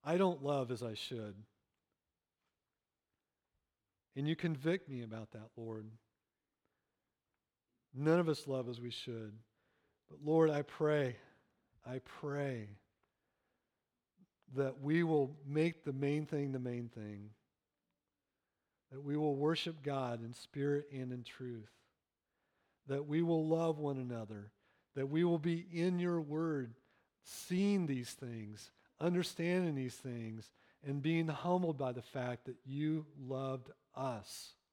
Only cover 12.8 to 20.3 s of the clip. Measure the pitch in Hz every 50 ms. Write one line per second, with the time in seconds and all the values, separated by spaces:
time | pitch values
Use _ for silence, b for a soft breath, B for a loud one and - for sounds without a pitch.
12.8 | _ _ _ _ _ _ _ _ _ _ _ _ _ _ _ _ _ _ _ _
13.8 | _ _ _ _ _ _ _ _ 185 _ _ _ _ - 131 135 139 135 127 -
14.8 | 135 147 156 170 170 160 160 147 139 131 151 151 143 139 143 151 160 170 160 -
15.8 | - 147 131 135 143 139 147 151 156 147 165 147 143 139 131 127 123 123 120 120
16.8 | 120 113 117 117 107 104 104 101 101 107 107 _ _ _ _ _ _ _ _ _
17.8 | _ _ _ _ _ _ _ _ _ _ _ _ _ _ _ _ _ _ _ _
18.8 | _ _ 131 139 143 143 147 151 151 151 139 135 147 156 165 165 - 175 160 156
19.8 | 139 147 139 135 131 123 120 113 117 117